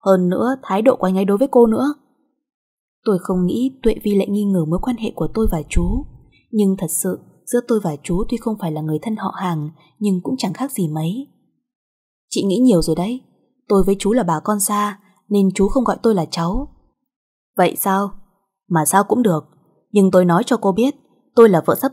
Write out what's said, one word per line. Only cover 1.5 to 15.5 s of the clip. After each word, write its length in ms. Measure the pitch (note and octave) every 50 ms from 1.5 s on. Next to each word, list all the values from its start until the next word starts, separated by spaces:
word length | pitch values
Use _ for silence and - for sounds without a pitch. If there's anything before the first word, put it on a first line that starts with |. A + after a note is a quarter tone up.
cô 160 | - B3+ A#3
nữa. 280 | A3+ A3 A3 B3+ D4 - _ _ _ _ _ _ _ _ _ _ _ _ _ _ _ _ _ _ _ _ _ _
Tôi 140 | A#3 G3+ F3
không 260 | - - F#3+ F3+ F3+
nghĩ 320 | F3 - A3 B3+ C4+ C4 B3+
Tuệ 120 | - A3+ - - -
Vi 100 | G#3 G3+
lại 140 | G3 G3 -
nghi 160 | G3+ G#3 G#3
ngờ 200 | G3+ F#3+ F3+ D#3+ D3+
mối 100 | E3+ F3
quan 140 | - B3+ B3
hệ 160 | A#3+ A3 F#3+ -
của 140 | - E3 D#3 -
tôi 120 | A3 A3 G#3+
và 100 | - D#3+ D3 -
chú. 360 | - F3+ F3 F3+ G#3 B3+ D4+ - - - _ _ _ _ _ _
Nhưng 260 | - G#3+ G#3 F#3+ F#3+ F#3+
thật 120 | F3+ D#3+ - -
sự, 160 | - F#3+ F3+ - - _ _ _ _
giữa 140 | - - A#3+ A#3+ -
tôi 120 | A#3 G#3+ G3
và 120 | F3 D3 D3
chú 220 | _ - F3 F3 A3 -
tuy 80 | B3
không 180 | A3+ - A#3 A3 G#3
phải 120 | - E3
là 80 | D3+ D3+
người 180 | D#3 D#3 D#3 D3+
thân 140 | D3+ A#3 A3
họ 160 | G#3+ G3 - -
hàng, 360 | - F#3+ F3+ E3+ D#3 D3 D#3 E3 _ _ _ _ _
nhưng 220 | G#3+ G#3 F#3+ F3+
cũng 120 | F3+ - C4 B3+
chẳng 140 | - G3+
khác 200 | E3 - C4 C#4+
gì 160 | - - F#3 D#3
mấy. 400 | D3+ D#3 D#3 E3 G3 B3+ C#4 _ _ _ _ _ _ _ _ _ _ _ _ _ _ _ _ _ _ _ _ _
Chị 140 | - G#3 G3
nghĩ 140 | G3 F3 A3
nhiều 240 | B3+ B3+ G#3+ E3+
rồi 140 | D#3 F3 -
đấy. 240 | D#3+ F3 G#3+ B3 B3+ _ _ _ _ _ _ _ _ _ _
Tôi 140 | G#3 G3 F#3+
với 100 | G3 G3 G3
chú 140 | - G3
là 100 | A3+ B3+
bà 180 | G#3+ F3 D#3+ D#3 -
con 160 | - G#3+ G#3
xa, 400 | G3 - G#3 G#3 G#3 G#3 G3+ - _ _ _ _ _ _
nên 200 | G3+ G3+ G3 F#3+